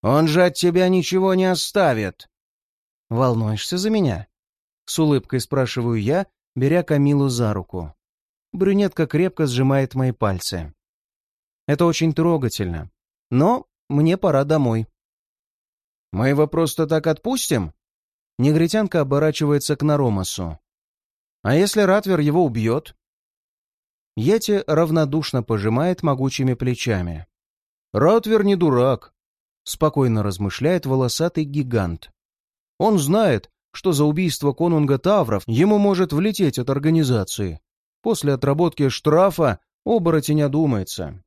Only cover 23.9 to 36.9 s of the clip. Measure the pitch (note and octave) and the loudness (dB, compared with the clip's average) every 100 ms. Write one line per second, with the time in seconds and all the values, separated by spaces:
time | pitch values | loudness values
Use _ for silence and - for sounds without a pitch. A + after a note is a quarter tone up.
23.9 | _ _ - A#2 A3+ - G3+ - D3+ E3 | _ _ -4 0 0 2 -2 0 0 2
24.9 | E3 D3 D3+ D3+ B2+ A2+ A2 G#2 A#2 E3+ | 2 0 -2 -4 -4 -2 -2 0 0 0
25.9 | F3+ E3 C3 C3 - B2+ B2 B2+ A#2+ - | 0 -2 0 -2 -2 -2 -2 -4 -4 -2
26.9 | G2+ F2 D#2+ E2+ _ _ _ _ _ _ | -2 -4 -8 -14 _ _ _ _ _ _
27.9 | - D3 A3+ A3 A3 G3+ G3 E3+ B2+ B2+ | 0 2 2 2 0 2 2 2 2 2
28.9 | B2+ - _ _ _ _ _ - - D#3 | 0 -6 _ _ _ _ _ -14 -2 0
29.9 | D3 C3 A2 G2+ F#2 G2+ - C#3+ F3+ C#3 | 2 0 2 -2 -2 -6 -2 -2 -2 -2
30.9 | C3 B2+ - E3+ E3 D3+ C#3+ B2+ A#2 F2+ | -2 0 -2 -4 -2 -4 -4 -2 -2 -2
31.9 | E2 - _ _ _ _ _ _ _ G#3 | -6 -12 _ _ _ _ _ _ _ 2
32.9 | G3+ C#3+ G3+ G#3 A2 - _ _ - F#3 | 2 2 2 2 0 -4 _ _ -6 -2
33.9 | D3 D3+ D3+ F#3 - C#3+ C#3 E3+ D#3+ C#3+ | 2 2 2 -2 -2 -4 -2 0 0 2
34.9 | C3+ F3+ G3+ C3+ G2+ - A#2 F#3+ G#3 G3+ | 0 2 0 0 -2 -2 2 4 4 2
35.9 | F#3 F#3 C#3+ G3+ G3+ E3+ C3 A#2+ C#3 D3 | 2 0 0 -2 0 -2 0 -4 -2 2